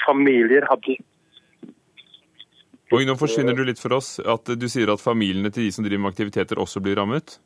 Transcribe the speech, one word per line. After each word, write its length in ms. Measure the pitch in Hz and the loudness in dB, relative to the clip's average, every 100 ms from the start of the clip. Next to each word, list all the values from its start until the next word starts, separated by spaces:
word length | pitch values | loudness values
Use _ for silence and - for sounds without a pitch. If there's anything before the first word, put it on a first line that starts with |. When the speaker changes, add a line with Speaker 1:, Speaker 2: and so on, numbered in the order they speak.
| - | 0
Speaker 1:
familier 640 | 139 139 123 117 135 139 | 4 4 4 6 4 4
har 80 | 127 | 0
blitt 300 | - 127 - _ _ _ _ _ - - _ - _ - _ - - _ _ _ - | -2 -6 -8 _ _ _ _ _ -20 -20 _ -20 _ -20 _ -20 -20 _ _ _ -2
Speaker 2:
Oi, 120 | 120 131 | 0 0
nå 100 | 131 | 0
forsvinner 400 | 151 151 127 127 | -2 0 0 0
du 80 | |
litt 160 | 131 117 | -2 -4
for 140 | 120 | -2
oss. 260 | 127 - - | -2 -2 -6
At 240 | - 113 | -2 -2
du 240 | - 120 120 | -2 -4 -4
sier 220 | 127 107 | 0 0
at 80 | 104 | 2
familiene 500 | - 117 101 95 104 | 0 0 0 0 -2
til 140 | 110 | -2
de 80 | 110 | -4
som 140 | - 104 | -4 -4
driver 160 | 101 | -2
med 100 | 98 | -2
aktiviteter 480 | 95 104 - 95 104 | -4 -4 -4 -4 -4
også 220 | 95 101 | -4 -4
blir 140 | 98 101 | -2 -2
rammet? 420 | 101 139 - - | -2 -4 -8 -18